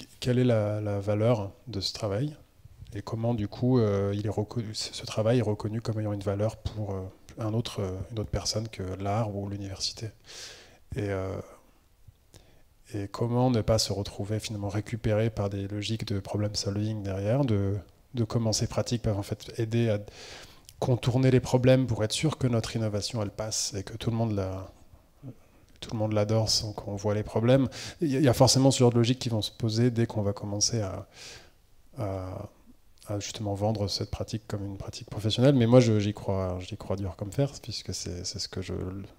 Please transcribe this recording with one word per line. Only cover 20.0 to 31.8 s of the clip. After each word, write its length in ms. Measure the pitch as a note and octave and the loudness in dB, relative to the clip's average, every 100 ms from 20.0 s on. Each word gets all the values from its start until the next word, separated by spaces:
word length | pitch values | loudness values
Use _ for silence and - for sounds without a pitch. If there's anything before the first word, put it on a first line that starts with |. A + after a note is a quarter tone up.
| G#2 - - - - - - - | -4 -16 -18 -18 -20 -20 -18 -4
contourner 520 | - B2 - B2 C3 | 0 2 2 4 6
les 100 | B2+ | 6
problèmes 460 | - C3 B2 C3 B2+ | 4 4 6 6 4
pour 180 | G#2+ | 0
être 80 | G#2+ | 0
sûr 260 | - D#3 - | 0 0 0
que 80 | B2+ | 2
notre 300 | A2+ - A#2 | 2 0 -2
innovation, 460 | A2 G#2 - A#2 | -2 -2 -2 -4
elle 80 | G2+ | -4
passe 440 | - A2 - - | -4 -6 -4 -4
et 80 | G2+ | -6
que 140 | F#2+ A2+ | -8 -6
tout 140 | - | -2
le 60 | A2+ | 0
monde 180 | A2+ | 0
la, 360 | G2+ F#2+ F#2+ F#2+ - - - _ _ C3+ - - - - - | 0 -2 -4 -10 -16 -20 -20 _ _ -18 -18 -20 -20 -20 -16
tout 100 | - | -8
le 60 | A#2 | -2
monde 140 | G#2+ | 0
l'adore 360 | G#2+ G#2 A2+ G#2+ | 2 4 4 2
sans 240 | - G#2+ | 0 -2
qu'on 220 | G#2 - | -8 -8
voit 200 | G2+ G#2+ | -4 0
les 80 | G#2 | 0
problèmes. 460 | G#2 A2+ A#2 C3+ B2 - - - | 0 2 4 6 4 -2 -12 -4
Il 80 | D#3+ | 0
y 80 | C3 | 4
a, 20 | |
il 60 | |
y 40 | C#3+ | 4
a 60 | |
forcément 360 | A2+ B2+ C3 C3+ | 6 6 8 6
ce 100 | B2 | 8
genre 100 | B2 | 6
de 60 | A#2 | 6
logique 220 | A#2 B2+ | 4 2
qui 120 | B2 | 0
vont 120 | A2+ | -2
se 80 | G2+ | -4
poser 400 | - A#2 A2 B2 | -4 -2 2 2
dès 160 | A#2 A#2 | 2 0
qu'on 160 | - | 0
va 100 | G2+ | -2
commencer 480 | G2+ G#2 G2+ - A#2 | -2 -4 0 0 0
à, 260 | G2 F#2+ F#2+ - - - - - _ - | -2 -6 -12 -16 -18 -18 -20 -20 _ -20